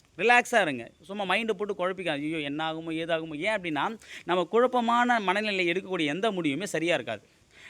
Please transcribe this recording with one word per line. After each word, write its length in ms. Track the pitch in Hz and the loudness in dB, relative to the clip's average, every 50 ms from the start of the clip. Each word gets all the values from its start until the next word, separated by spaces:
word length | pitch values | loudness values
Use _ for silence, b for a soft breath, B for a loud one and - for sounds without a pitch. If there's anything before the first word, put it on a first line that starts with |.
| B _ _ | B _ _
ரிலாக்ஸா 440 | - 180 233 240 240 240 - 240 226 | 0 4 6 6 6 4 4 2 2
இருங்க. 300 | 190 156 135 120 117 127 - _ | 2 2 0 -4 -8 -12 -16 _
சும்மா 340 | - 151 196 214 202 185 185 | -16 -10 -8 -6 -2 0 0
மைண்டை 160 | 208 233 220 | 0 0 -2
போட்டு 220 | 214 180 208 202 208 | -2 -2 -4 -6 -4
குழப்பிக்காது, 500 | - 180 185 190 180 185 165 151 143 147 | -2 -2 -4 -4 -4 -4 -4 -4 -2 -4
"ஐயோ, 160 | 151 165 160 | -4 -4 -4
என்ன 340 | 147 143 143 151 160 160 160 | -4 -4 -4 -4 -4 -4 -4
ஆகுமோ, 160 | 160 165 165 | -6 -6 -6
ஏதாகுமோ." 460 | 160 160 165 165 170 160 160 165 151 | -4 -4 -2 -2 -2 -2 -2 -6 -8
ஏன் 260 | 143 165 208 220 208 | -4 -2 -2 -2 -2
அப்படின்னா, 380 | 175 170 151 139 151 196 226 208 B B B B B | -4 -4 -2 -2 -2 -2 -4 -8 B B B B B
நம்ம 200 | - 170 185 170 | 0 0 0 2
குழப்பமான 760 | 156 - 226 247 254 254 247 233 226 233 240 240 240 240 233 | 2 4 4 4 4 2 2 2 4 4 4 4 4 4 2
மனநிலை 500 | 202 185 185 208 220 214 202 185 180 170 | 2 2 2 2 0 0 0 2 2 2
எடுக்கக்கூடிய 360 | 170 185 196 190 185 175 160 | 2 0 -2 -2 -2 0 0
எந்த 260 | 143 143 180 196 226 | 0 0 0 0 0
முடிவுமே 320 | 202 180 170 151 135 160 202 | 0 0 0 0 -2 -2 -4
சரியா 300 | 190 - 160 160 170 165 | -4 -2 -2 0 2 0
இருக்காது. 340 | 143 117 117 110 101 - B B B B B B B B | 0 0 -4 -8 -8 -10 B B B B B B B B